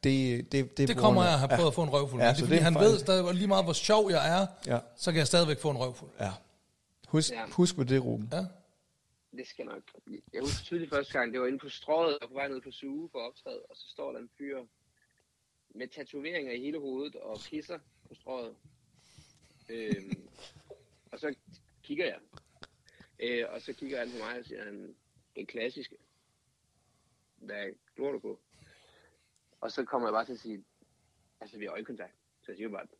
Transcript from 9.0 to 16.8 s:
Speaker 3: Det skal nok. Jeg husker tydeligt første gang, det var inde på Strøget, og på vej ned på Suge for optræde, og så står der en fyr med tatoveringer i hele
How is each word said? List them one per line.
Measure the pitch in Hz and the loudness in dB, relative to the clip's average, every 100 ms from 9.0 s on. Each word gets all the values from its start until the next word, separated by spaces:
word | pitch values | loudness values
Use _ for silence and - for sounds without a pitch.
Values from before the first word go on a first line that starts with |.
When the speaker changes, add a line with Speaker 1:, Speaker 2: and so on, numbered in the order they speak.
| _ _ _ - | _ _ _ -18
Speaker 3:
Det | 262 | -16
skal | - - | -14 -14
nok. | - - - - - _ | -14 -18 -20 -18 -18 _
Jeg | - | -6
husker | 139 - | -4 -4
tydeligt | - 170 156 | -4 -6 -2
første | 143 139 | -4 -2
gang, | - 117 | -2 -2
det | 127 | -2
var | 127 | -2
inde | 139 | -4
på | 143 | -8
Strøget, | - - 156 165 147 | -14 -2 2 2 0
og | - | -6
på | |
vej | 135 139 | -8 -6
ned | 131 | -8
på | 131 | -12
Suge | - 139 143 165 | -14 -10 -8 -8
for | 131 | -10
optræde, | 117 - 135 120 - | -10 -12 -14 -14 -16
og | - | -20
så | - | -20
står | - 139 | -12 -10
der | 123 | -10
en | 120 _ | -14 _
fyr | 143 135 120 _ _ _ _ _ _ _ _ _ _ | -10 -10 -12 _ _ _ _ _ _ _ _ _ _
med | 107 127 151 | -12 -12 -12
tatoveringer | 143 143 151 175 135 | -12 -10 -6 -6 -6
i | 120 | -6
hele | 135 156 | -6 -6